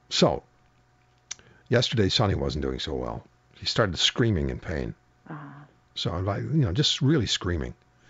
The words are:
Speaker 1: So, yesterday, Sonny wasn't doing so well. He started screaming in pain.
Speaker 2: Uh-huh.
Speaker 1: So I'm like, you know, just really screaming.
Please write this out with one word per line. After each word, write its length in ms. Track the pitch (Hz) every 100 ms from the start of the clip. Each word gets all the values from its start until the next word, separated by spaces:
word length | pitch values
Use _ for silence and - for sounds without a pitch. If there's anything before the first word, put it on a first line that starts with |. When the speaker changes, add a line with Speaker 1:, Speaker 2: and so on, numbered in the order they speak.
| -
Speaker 1:
So, 340 | - 160 69 - _ _ _ _ _ _ _ - - - - -
yesterday, 400 | 120 117 117 95
Sonny 260 | - 104
wasn't 280 | 82 69 69
doing 160 | 67 65
so 140 | -
well. 280 | 67 62 57 - _ _ -
He 60 | -
started 300 | - 107 82
screaming 520 | - - 117 95 69
in 80 | 60
pain. 360 | - 78 58 - _ _ -
Speaker 2:
Uh-huh. 340 | 156 143 143 147 _ _
Speaker 1:
So 160 | - -
I'm 140 | 85 95
like, 160 | 98
you 60 | 113 156
know, 80 | 117
just 280 | 101 147 -
really 260 | 131 156 101
screaming. 480 | - 87 85 62 - _ _ _